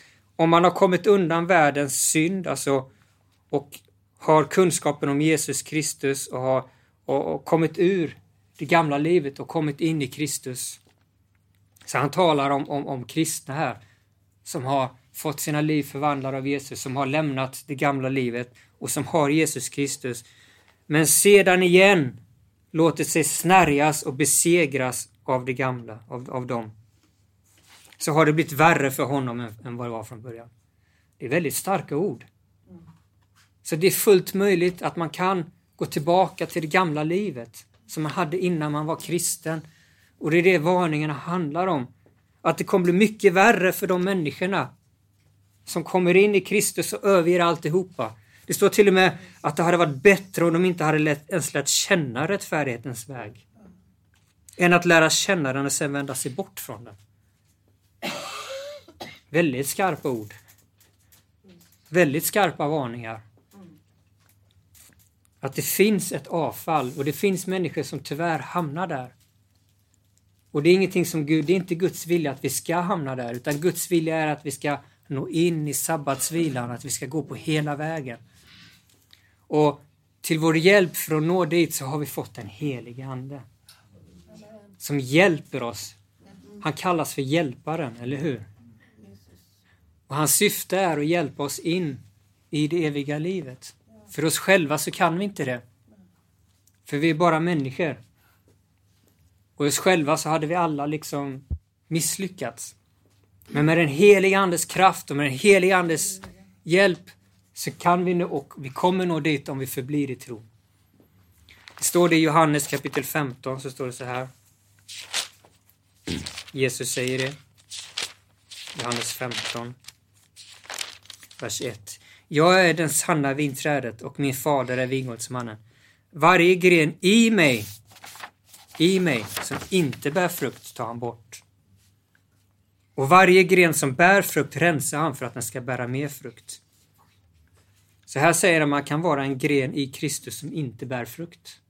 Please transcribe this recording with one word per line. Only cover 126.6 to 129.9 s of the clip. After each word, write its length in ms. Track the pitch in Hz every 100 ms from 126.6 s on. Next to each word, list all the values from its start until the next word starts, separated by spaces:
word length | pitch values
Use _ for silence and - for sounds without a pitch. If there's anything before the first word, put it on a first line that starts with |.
| 180 175 151 -
i 300 | 180 226 226
mig, 340 | 214 156 117 104 - _ - - - - _ _ - - -
i 220 | 165 190
mig 240 | 175 123 104 -
som 140 | - 131 -
inte 400 | 190 147